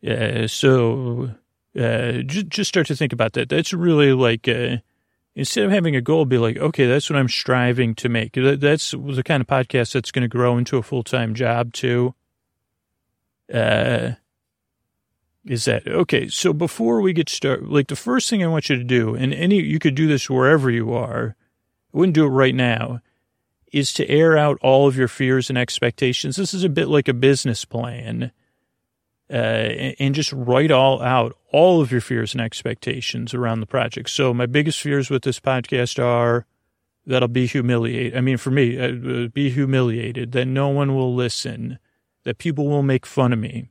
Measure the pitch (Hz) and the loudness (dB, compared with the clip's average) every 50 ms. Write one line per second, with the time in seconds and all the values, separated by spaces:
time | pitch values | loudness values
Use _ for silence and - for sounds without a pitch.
0 | - - 113 107 117 107 107 117 113 113 - - - 139 131 131 120 113 117 131 | -4 -4 -4 -2 -2 -2 -2 -2 -4 -4 -4 0 2 4 4 4 4 2 0 -2
1 | 131 123 120 120 127 127 110 - _ _ _ _ _ _ _ - 127 113 113 113 | -4 -6 -6 -6 -6 -8 -8 -12 _ _ _ _ _ _ _ -4 -2 -2 0 -2
2 | 123 120 120 123 123 135 143 196 208 165 - - 208 - - 180 160 - 151 131 | -2 -2 -4 -4 -4 -4 -4 -4 -6 -4 -4 -4 -4 -2 0 0 0 0 0 -2
3 | 156 135 127 117 117 113 - 127 123 127 143 151 165 - - 175 170 175 165 147 | -2 -4 0 -2 -2 -2 -2 -4 -4 -2 0 -2 -2 -2 -4 -2 2 2 4 6
4 | 147 139 131 127 131 120 117 113 _ - 120 117 123 120 123 120 - _ _ _ | 6 6 6 4 4 2 2 0 _ -2 0 0 -2 -4 -4 -6 -8 _ _ _
5 | _ _ _ _ _ _ _ - 139 - - 240 208 196 196 208 170 165 147 131 | _ _ _ _ _ _ _ -6 -6 -4 0 0 2 2 2 2 2 2 0 0
6 | 120 120 156 160 156 131 131 120 117 113 117 - - 156 - - 139 123 123 139 | 0 2 2 2 2 4 2 2 2 2 0 0 -2 -4 2 2 2 4 4 2
7 | - - 156 143 135 123 - - - - 131 127 123 123 123 120 127 113 113 - | 0 0 0 0 0 0 0 -4 -2 0 0 2 2 2 2 2 0 0 -2 -2
8 | - 127 117 117 113 117 - - 127 135 139 143 139 143 147 160 - - - 135 | -4 -2 -2 -2 -4 -4 -4 0 2 2 2 2 2 2 2 2 0 -6 -8 -8
9 | 135 143 139 127 131 - 165 139 127 - - 135 127 - - 131 120 - - 131 | -8 -6 -6 -6 -2 0 0 0 0 0 0 0 0 0 0 -2 0 0 -2 -4
10 | 113 - - 135 123 117 110 120 123 123 123 120 120 - - 131 110 - - 131 | -4 -4 -4 -2 -2 -2 0 0 2 2 2 2 0 0 -2 -4 -2 -2 -6 -6
11 | 113 - - 127 117 113 110 110 127 120 117 117 120 120 - - - 127 120 123 | -6 -2 -2 -2 -2 -2 -4 -2 0 0 0 0 -2 -4 -6 -4 -2 0 0 2
12 | 123 127 127 _ _ _ _ _ _ _ _ _ _ _ _ _ _ _ _ _ | 0 0 -2 _ _ _ _ _ _ _ _ _ _ _ _ _ _ _ _ _
13 | _ _ _ _ _ _ _ _ _ _ - 120 113 117 110 110 110 123 123 113 | _ _ _ _ _ _ _ _ _ _ -2 0 0 2 2 0 0 0 0 0
14 | 117 120 120 - _ _ _ _ _ _ _ _ _ _ _ _ _ _ _ _ | -2 -4 -6 -8 _ _ _ _ _ _ _ _ _ _ _ _ _ _ _ _
15 | _ _ _ _ _ _ _ _ _ - 131 117 - - 113 110 - - - 165 | _ _ _ _ _ _ _ _ _ -6 -6 -4 0 0 0 -2 -2 -2 0 0
16 | 180 - - 123 113 110 - - - 185 160 151 175 165 - - 226 226 233 226 | 0 0 0 -4 -4 -6 -6 -2 -2 0 0 0 -2 -4 -4 -2 0 0 2 2
17 | 202 185 185 165 156 - - - - 139 131 - - - - 147 139 - 151 - | 2 0 0 0 -2 -4 -4 -4 -2 -2 -2 -2 -4 -2 0 0 0 0 -4 -10
18 | - 233 247 262 - - 233 208 185 165 165 156 143 - 147 123 123 123 127 123 | -4 -2 -2 -2 0 0 -2 0 0 0 0 -2 0 -2 -2 -2 0 0 2 2
19 | 113 110 110 120 131 131 143 135 160 180 202 202 165 147 156 156 - 160 135 135 | 2 0 -2 -2 -2 -2 -2 0 0 2 2 2 2 0 -2 0 0 0 2 2
20 | 160 156 151 135 - - 135 131 131 131 156 160 135 127 117 117 113 113 117 120 | 2 2 2 0 0 -2 0 2 4 6 4 4 4 2 0 0 0 -2 -2 -4
21 | 120 117 113 117 117 113 107 _ _ _ _ _ _ _ _ _ _ _ _ 147 | -4 -4 -4 -4 -6 -6 -6 _ _ _ _ _ _ _ _ _ _ _ _ 2
22 | 175 190 165 151 156 143 131 135 135 131 127 127 127 123 117 110 117 120 120 117 | 2 4 4 4 4 4 4 4 4 4 4 2 0 0 0 0 -2 -6 -6 -10
23 | _ _ _ _ _ _ _ _ _ _ _ _ _ _ - 143 139 - - - | _ _ _ _ _ _ _ _ _ _ _ _ _ _ -2 -2 -2 -2 -2 -4
24 | 131 - - 147 160 165 160 151 147 147 143 120 - 131 131 135 139 139 131 131 | -2 2 4 4 6 6 6 4 4 2 0 2 2 4 6 6 6 6 4 2
25 | 131 117 - - 139 127 131 131 123 - 135 123 123 - - - - 120 113 - | 0 -2 0 -2 0 2 2 0 0 0 -2 -2 -2 -2 -2 -2 -2 -2 -2 0
26 | - 127 123 - - 147 131 - 196 175 - 190 175 185 143 151 160 135 151 147 | -2 0 0 -2 -4 -6 -4 -4 -4 -4 -4 -2 -2 0 0 0 0 2 2 0
27 | 135 - 131 120 131 135 139 131 - 135 113 - - - - 117 117 120 120 120 | 2 0 -2 2 4 4 4 4 0 -2 -4 -4 -6 -8 -8 -8 -8 -8 -10 -10
28 | 117 113 113 117 120 117 _ _ _ _ _ _ _ _ _ _ _ _ _ _ | -10 -8 -6 -6 -6 -8 _ _ _ _ _ _ _ _ _ _ _ _ _ _
29 | _ _ _ _ _ _ - 123 117 110 113 113 110 113 113 120 131 135 131 - | _ _ _ _ _ _ -4 -2 0 0 0 -2 -2 -2 -4 -4 -6 -8 -6 -2
30 | 139 139 139 151 151 - - 135 127 120 123 131 147 160 151 131 131 135 135 - | -2 0 0 0 -2 -4 -4 -6 -2 2 2 4 4 4 4 6 6 4 4 2
31 | 123 123 131 127 117 117 117 _ _ _ - 143 165 185 180 170 151 123 127 123 | 0 0 2 2 0 0 -4 _ _ _ 2 4 6 6 6 4 2 2 0 -2
32 | 113 - 127 117 113 104 - 127 117 110 - - - - 117 - - - 123 127 | -2 -2 -4 -4 -4 -4 -4 -4 -4 -4 -6 -8 -8 -8 -8 -6 -6 -6 -6 -6
33 | 120 - - 123 117 117 - 123 123 117 113 113 110 - - 131 120 113 - - | -6 -8 -6 -6 -8 -6 -6 -4 -2 -2 -2 -4 -6 -4 -2 -2 -2 -2 -6 -10
34 | 113 - - - 139 131 120 120 123 120 123 147 147 160 156 - - 147 143 143 | -10 -8 -4 -2 0 0 0 0 -2 0 0 0 0 0 -2 -4 -4 -2 -2 -2
35 | 135 - 139 131 - 139 120 - _ - 131 127 120 - - 127 123 120 - - | -2 -2 -2 -2 -2 -2 -6 -2 _ -2 -2 -2 -2 -2 -2 -2 -2 -2 -2 -2
36 | 123 123 120 120 120 120 117 120 117 _ _ _ _ _ _ _ _ _ _ _ | 0 2 2 2 2 2 2 0 -2 _ _ _ _ _ _ _ _ _ _ _
37 | _ - 127 127 123 120 120 127 127 120 - 147 120 120 123 117 117 117 120 120 | _ -2 0 0 0 2 2 0 0 0 0 -2 0 2 0 0 0 -2 -2 -4
38 | 120 120 - 127 127 131 131 120 - 135 131 143 135 120 120 127 127 123 127 120 | -4 -4 -4 -2 0 0 0 -2 -2 0 2 2 2 2 0 -2 -4 -4 -4 -4
39 | 117 135 127 120 120 117 - 139 143 139 123 135 143 135 135 131 127 120 113 113 | -6 -6 -4 -4 -4 -4 -4 -2 -2 -2 0 0 0 0 2 2 2 2 0 -2
40 | 117 127 120 120 120 117 120 135 127 131 131 135 139 139 139 143 143 139 135 135 | -4 -6 -6 -8 -8 -4 -2 -2 -2 0 0 0 0 0 0 0 0 0 0 0
41 | 131 127 123 123 123 120 - - - - 117 113 113 123 127 131 _ _ _ _ | 0 0 0 0 -2 -2 -4 -6 -8 -8 -8 -8 -10 -10 -10 -12 _ _ _ _
42 | _ _ _ _ _ 123 117 _ - 170 156 135 151 143 147 143 139 135 135 131 | _ _ _ _ _ -8 -8 _ -4 -4 -2 -2 -2 0 0 2 2 2 2 0
43 | - - - - 131 120 123 113 107 - - 117 127 - | 0 -2 0 2 2 2 2 0 -2 -6 -8 -10 -12 -14